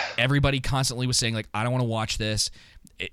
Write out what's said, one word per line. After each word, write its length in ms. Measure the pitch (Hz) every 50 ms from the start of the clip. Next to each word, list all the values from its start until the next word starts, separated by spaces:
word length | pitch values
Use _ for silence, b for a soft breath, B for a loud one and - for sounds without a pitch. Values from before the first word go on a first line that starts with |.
| - - - -
Everybody 400 | 120 131 143 143 139 139 139 131
constantly 460 | - - 131 135 131 - 120 123 127
was 100 | 127 123
saying, 160 | - 123 113 113
like, 140 | 110 107 - -
"I 100 | 104 113
don't 80 | 123
wanna 120 | 127 127 123
watch 320 | 117 113 110 110 - -
this." 320 | - 110 107 107 104 - - B B B B B B B B _ -
I-, 80 | 90 -